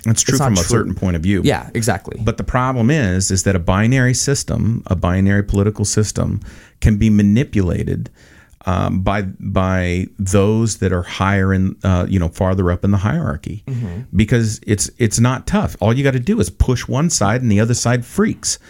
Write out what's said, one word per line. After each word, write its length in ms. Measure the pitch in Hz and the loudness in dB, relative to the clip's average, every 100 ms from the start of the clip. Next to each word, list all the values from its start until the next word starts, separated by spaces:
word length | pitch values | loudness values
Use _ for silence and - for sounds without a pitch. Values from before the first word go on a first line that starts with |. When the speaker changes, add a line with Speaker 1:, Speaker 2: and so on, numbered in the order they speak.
| 113 | -2
Speaker 1:
It's 160 | 110 | 0
true 120 | - | 0
Speaker 2:
It's 60 | 135 | 0
not 60 | 135 | 2
Speaker 1:
from 60 | |
a 20 | 92 | 2
Speaker 2:
true. 80 | - 117 | 2 0
Speaker 1:
certain 160 | - | 0
point 220 | - 95 85 | -2 -2 0
of 60 | |
view. 200 | 90 98 | 0 0
Speaker 2:
Yeah, 260 | 139 80 - | 0 -2 -4
exactly. 460 | 117 110 90 - - | -4 -2 -4 -6 -4
Speaker 1:
But 160 | 113 113 | -4 -4
the 60 | |
problem 460 | 101 127 131 127 113 | -4 -2 0 0 2
is, 400 | 156 101 92 98 | 2 2 0 0
is 120 | 95 | 0
that 120 | 101 95 | 0 0
a 40 | |
binary 540 | 87 92 113 135 123 | 2 2 4 4 2
system, 680 | 127 - 110 - 78 104 117 - | 0 -2 -2 -2 -2 0 -2 -2
a 80 | 87 | -2
binary 460 | 87 92 98 101 | 0 2 2 2
political 400 | 101 101 104 107 | 2 0 0 0
system, 560 | 101 107 104 - 87 101 - - - _ | -2 0 0 -2 -2 -4 -8 -18 -20 _
can 160 | 120 104 | 2 4
be 120 | 110 | 4
manipulated, 1000 | 104 104 107 - 104 87 - - 92 - - - - _ - 92 | 4 4 4 2 0 0 -2 -2 -4 -6 -14 -20 -20 _ -10 -4
um, 340 | 92 92 92 | -2 0 0
by, 220 | 95 101 | 0 -2
by 840 | 95 - 98 98 92 92 90 90 92 - | -4 -8 -4 -2 0 0 0 -2 -4 -6
those 600 | 95 101 101 110 113 - | 0 2 2 2 0 0
that 140 | 92 | 0
are 100 | 90 | 0
higher 520 | 87 - 95 98 95 | -4 -2 0 2 2
in, 220 | 92 95 - | 2 0 -2
uh, 200 | 95 90 92 | 0 0 0
you 100 | 95 | 0
know, 100 | 85 | -2
farther 420 | - 92 95 90 | -2 -2 0 0
up 140 | 87 | 0
in 60 | 101 | 0
the 80 | 101 | 0
hierarchy, 640 | 107 165 151 71 - 107 - | 0 -2 -4 -6 -10 -12 -8
Speaker 2:
Mm-hmm. 340 | 120 101 87 131 95 | -6 -6 -8 -4 0
Speaker 1:
because 440 | 110 123 110 113 - | 2 2 0 -4 -4
it's, 240 | 104 - - | -2 -2 -2
it's 200 | 113 - | -2 2
not 260 | 120 131 - | 0 0 -2
tough. 300 | 202 - - | -2 -2 -2
All 120 | 104 | 0
you 80 | 123 | 2
gotta 140 | 139 131 | 0 0
do 180 | 123 226 | 0 0
is 100 | - | -2
push 360 | - - 123 - | 0 0 0 -2
one 220 | 127 165 | -2 0
side 320 | - 101 123 | 0 0 0
and 100 | 120 | 2
the 100 | 101 | 2
other 120 | 113 | 2
side 320 | 120 120 123 | 0 0 -2
freaks. 540 | 120 - 214 - - - | -2 -2 0 -2 -6 -8